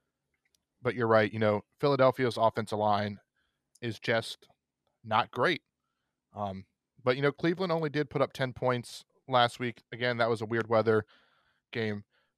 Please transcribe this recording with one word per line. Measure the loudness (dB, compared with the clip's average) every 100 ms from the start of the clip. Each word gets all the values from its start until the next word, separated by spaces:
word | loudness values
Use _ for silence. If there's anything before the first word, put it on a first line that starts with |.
| _ _ _ _ _ _ _ _
But | -6
you're | -2 4
right, | 4 4
you | 2
know, | 2 0 -4 _
Philadelphia's | 0 4 4 4 -2 2
offensive | 0 0 -4 -2
line | 0 0 -2 -8 _ _ _ _ _ _
is | -10 -8
just | -2 -2 -2 -12 _ _ _ _ _ _
not | -2 -2 -2
great. | -2 -2 -2 -8 _ _ _ _ _ _
Um, | -10 -8 -8 -16 _ _ _
but, | -2 0
you |
know, | 0
Cleveland | 0 -4 -2 -2
only | -2 -2
did | -4 -4
put | -2
up | -4
ten | -2 -8
points | -4 -2 -2 -6 -16 -20 _ -2
last | 2 2 0
week. | -8 -8 _
Again, | -6 -4 0
that | 0
was | 0
a | -2
weird | -2 2
weather | 2 4 2 0 _ _ _ _ _ _
game. | -8 -6 -6 -12 _ _